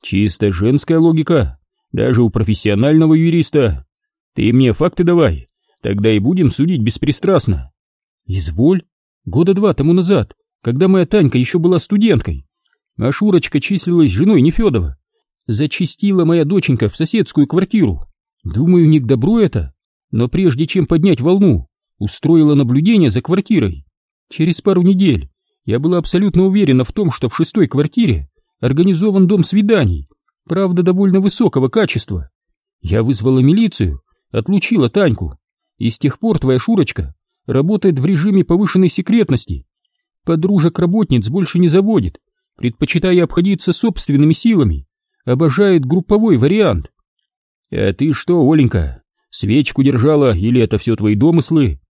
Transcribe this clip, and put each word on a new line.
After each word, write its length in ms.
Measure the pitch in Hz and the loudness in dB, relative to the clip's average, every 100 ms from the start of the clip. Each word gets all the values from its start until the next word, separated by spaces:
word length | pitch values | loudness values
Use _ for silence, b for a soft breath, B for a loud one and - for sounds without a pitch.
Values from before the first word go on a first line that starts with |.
Чисто 500 | - 127 104 - 104 | -4 -2 -2 0 -2
женская 460 | 87 107 139 - 165 | 0 0 0 0 2
логика, 600 | 165 165 151 165 80 - _ _ _ | 2 2 0 0 0 -6 _ _ _
даже 320 | 117 110 117 | -4 0 2
у 60 | 117 | 0
профессионального 840 | 107 101 104 107 101 135 156 160 | 0 -2 -2 -2 0 2 2 4
юриста. 720 | 156 165 170 156 147 120 73 - _ _ _ _ | 2 2 0 0 0 0 -2 -10 _ _ _ _
Ты 180 | - 104 | -4 0
мне 200 | 127 131 | 2 2
факты 300 | 107 165 - | 0 -2 0
давай, 460 | 170 175 139 78 - _ _ _ | 0 2 2 -2 -10 _ _ _
тогда 300 | 110 104 107 | -6 -2 0
и 80 | 107 | 0
будем 300 | 104 180 147 | 0 0 0
судить 320 | - 156 170 | 0 -2 0
беспристрастно. 880 | 110 - - - - 185 - 87 64 _ _ _ _ _ - | -2 -2 -4 -4 0 0 0 -6 -6 _ _ _ _ _ -10
Изволь. 580 | 95 76 80 135 185 - _ _ _ - | -8 -6 -2 0 0 -4 _ _ _ -6
Года 280 | 110 170 | -2 0
два 200 | 190 208 | 2 0
тому 200 | 156 151 | 0 0
назад, 420 | 180 180 190 101 _ _ _ | 0 2 0 -2 _ _ _
когда 240 | - 123 190 | -6 0 2
моя 180 | 190 175 | 2 2
Танька 320 | 214 147 123 | 2 2 0
ещё 220 | 123 175 | 0 0
была 180 | 165 180 | 0 0
студенткой, 720 | - 202 220 147 - 71 - _ _ _ _ - | 0 0 2 0 -2 -8 -12 _ _ _ _ -6
а 140 | 117 | -4
Шурочка 480 | 143 208 185 - 147 | -2 0 0 0 -4
числилась 500 | - 196 - 175 147 | -4 -6 -2 2 2
женой 320 | 92 120 131 | 2 2 4
Нефёдова, 560 | 135 - 208 113 82 - _ _ _ _ - | 2 2 0 0 -4 -10 _ _ _ _ -8
зачастила 800 | 110 147 - 175 - 202 190 165 | -4 -4 -4 -6 -4 -2 2 2
моя 180 | 170 | 2
доченька 460 | 151 190 - 123 104 | 2 -2 0 -2 -2
в 80 | - | -4
соседскую 480 | 160 226 165 - 143 | -4 -2 -2 0 0
квартиру. 600 | 160 190 220 143 78 - _ _ _ | 0 0 0 0 -2 -10 _ _ _
Думаю, 460 | - 85 165 180 160 | -8 -2 2 4 4
не 100 | 156 | 2
к 60 | 117 | 2
добру 320 | 131 131 233 | -2 0 0
это, 360 | 196 107 76 _ _ _ _ | 0 -2 -8 _ _ _ _
но 180 | - 123 | -4 -2
прежде 380 | 165 190 120 156 | 0 0 0 -2
чем 220 | 190 160 | -2 0
поднять 340 | 165 185 165 | 2 2 2
волну, 460 | 135 190 196 101 - _ _ _ | 0 2 2 2 -4 _ _ _
устроила 560 | 104 - 170 165 151 143 | -10 -6 2 4 4 2
наблюдение 560 | 127 127 170 226 151 | 2 0 2 2 2
за 100 | 104 | 0
квартирой. 640 | - 185 - 202 107 76 - _ _ _ _ | -2 -4 0 0 0 -6 -16 _ _ _ _
Через 320 | - 160 175 | -4 -2 0
пару 200 | - 185 | 0 2
недель 480 | 175 190 190 110 69 _ _ _ - | 2 2 2 0 -4 _ _ _ -6
я 120 | 113 | -2
была 220 | 156 175 | 0 -2
абсолютно 460 | 170 175 202 165 190 | -2 -2 0 0 0
уверена 380 | 196 185 127 | 2 2 2
в 80 | 123 | 0
том, 200 | - 185 | -2 -4
что 180 | - 120 | -2 -6
в 60 | - | -4
шестой 320 | 165 214 156 | -4 0 0
квартире 600 | 131 156 - 220 90 71 _ _ _ | 0 -2 0 0 0 -6 _ _ _
организован 680 | 123 135 180 170 214 196 185 | -4 0 2 2 0 2 2
дом 160 | 202 | 2
свиданий, 640 | 165 196 208 214 117 82 71 _ _ _ _ | 0 0 2 2 0 -2 -10 _ _ _ _
правда, 380 | 170 190 175 | -4 -2 0
довольно 360 | 180 180 196 190 | 0 2 2 2
высокого 500 | 196 - 220 - 131 | 0 0 -2 0 -2
качества. 600 | 226 214 - - 92 71 _ _ _ _ _ | 0 -2 -4 -6 -10 -10 _ _ _ _ _
Я 220 | 87 107 | -4 -2
вызвала 360 | 113 113 110 131 | 0 -2 0 2
милицию, 640 | 131 185 226 - 92 69 _ _ _ | 2 2 0 -2 -4 -4 _ _ _
отлучила 580 | 110 113 196 - 226 123 | -8 -2 -2 0 0 0
Таньку, 480 | 202 185 107 80 - _ _ _ _ | 0 0 -2 -6 -12 _ _ _ _
и 120 | 117 | -6
с 80 | - | -2
тех 220 | 147 - | -4 -2
пор 200 | 226 175 | -2 -2
твоя 200 | 131 127 | 0 0
Шурочка 560 | - 220 143 - 71 - _ _ - | 0 0 0 -4 -10 -12 _ _ -4
работает 540 | 131 156 208 196 143 | -2 0 0 0 0
в 60 | 139 | 0
режиме 380 | 185 185 190 | 0 0 0
повышенной 460 | - 175 202 185 185 | 2 0 0 2 0
секретности. 760 | - 185 233 196 131 - 73 - _ _ _ _ _ - | -2 -2 0 0 -2 -4 -10 -12 _ _ _ _ _ -4
Подружек-работниц 1040 | 165 180 202 160 165 175 208 208 123 104 | -2 0 0 0 0 -2 0 0 -2 -2
больше 300 | 165 180 170 | -4 -2 0
не 80 | 175 | 2
заводит, 520 | 165 196 214 92 - _ _ _ _ | 2 2 0 -2 -8 _ _ _ _
предпочитая 680 | 123 117 151 165 185 180 | -6 -4 -4 -2 0 2
обходиться 500 | 170 - 180 190 - | 0 0 -2 -2 -4
собственными 600 | 175 233 190 - 139 151 | -2 -2 -4 -2 2 2
силами. 540 | 160 233 214 120 76 - _ _ _ - | 2 2 2 0 -2 -10 _ _ _ -4
Обожает 600 | 127 160 131 202 175 127 | 0 0 2 2 2 0
групповой 520 | 170 175 208 226 143 | -2 0 0 2 2
вариант. 540 | 131 202 196 92 71 _ _ _ _ _ _ _ _ | 2 2 0 -2 -6 _ _ _ _ _ _ _ _
А 220 | - 101 | -4 -2
ты 200 | 95 147 | -2 -2
что, 280 | 143 - 175 135 | -4 -2 0 2
Оленька, 540 | 156 123 90 76 62 _ _ _ | 4 2 0 -4 -8 _ _ _
свечку 540 | - 101 123 143 - | -10 -2 0 0 0
держала, 520 | 135 131 131 151 135 92 | 0 2 2 2 2 0
или 260 | 104 120 | 0 0
это 160 | 113 107 | 0 -2
всё 180 | - 110 | -2 -2
твои 200 | 107 107 | 0 2
домыслы? 640 | 143 165 - 165 127 76 | 2 2 0 0 0 -4